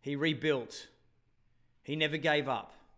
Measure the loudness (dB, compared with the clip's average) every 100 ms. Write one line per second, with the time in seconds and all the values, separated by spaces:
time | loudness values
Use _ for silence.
0 | -4 0 0 2 2 0 -2 -12 -16 _
1 | _ _ _ _ _ _ _ _ -6 0
2 | 0 2 2 2 2 -2 -4 -18 _